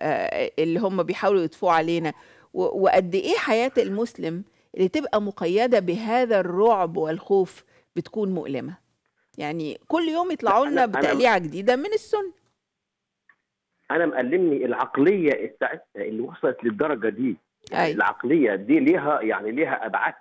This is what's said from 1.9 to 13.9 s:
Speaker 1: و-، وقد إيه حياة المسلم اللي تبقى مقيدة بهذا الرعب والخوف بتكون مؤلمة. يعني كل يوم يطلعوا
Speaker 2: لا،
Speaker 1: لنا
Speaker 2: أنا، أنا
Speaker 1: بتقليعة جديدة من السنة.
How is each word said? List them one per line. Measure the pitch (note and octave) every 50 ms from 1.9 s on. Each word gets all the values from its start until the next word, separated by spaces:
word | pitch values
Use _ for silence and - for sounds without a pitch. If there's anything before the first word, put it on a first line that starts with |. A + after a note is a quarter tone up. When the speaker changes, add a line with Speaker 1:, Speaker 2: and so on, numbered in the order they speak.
| E3+ E3+ E3 D#3 - - - - - - _ _ _
Speaker 1:
و-، | - F3+ E3+ - G3+ F#3+
وقد | F#3+ - F#3 F#3 F3 E3
إيه | G3 - D4 F#4 A#4
حياة | - - A3+ A3+ A#3+ C4+ - G#3
المسلم | - G3 F#3+ G3+ A#3 A#3 - - E3+ D#3+ E3 F3 G3+ - _ _ _ _ -
اللي | - F#3+ F#3
تبقى | - D4+ C#4+ - - G#3+
مقيدة | G#3 G3+ F#3+ - F#3+ E3+ F3+ G#3 A#3 B3+ B3 G#3+
بهذا | F#3 F3 F3 A3+ A3 G#3+ A3+ B3 B3+ A#3 A3+ G3
الرعب | F3+ F3 F3 F#3 G#3 A#3 A3+ G3 F3+ E3+ E3 F3+
والخوف | D#3+ D#3 D#3+ E3 - - G3 G3 F#3 F3 - - - _ _ _ _ _ _
بتكون | E3+ E3 - - A3 G#3 F#3+ F#3
مؤلمة. | F3 - - C#3 B2+ A#2+ C#3 F3+ - _ _ _ _ _ _ _ _ _ _ _ -
يعني | D3+ D3 D#3 E3+ D#3 D3 - - _ _
كل | D4 E4+ E4+ E4
يوم | D#4 E4 F4+ F#4
يطلعوا | D#4+ - - A3 G3 A3 C4+
Speaker 2:
لا، | D4
Speaker 1:
لنا | D4 C4+ B3+
Speaker 2:
أنا، | A3+ F#3+
أنا | -
Speaker 1:
بتقليعة | - - - C4+ B3 A#3+ A3 F#3+
جديدة | F3 D#3 D3 F3+ G3 A3 B3
من | B3+ D4 G#4 G#4+
السنة. | G#4+ - - - G#4 G4+ F#4 E4 _ _ _ _ _ _ _ _ _ _ _ _ _ _ _ _ _ _ _ _ _ _ _ _ _ _ _ _ _ _ _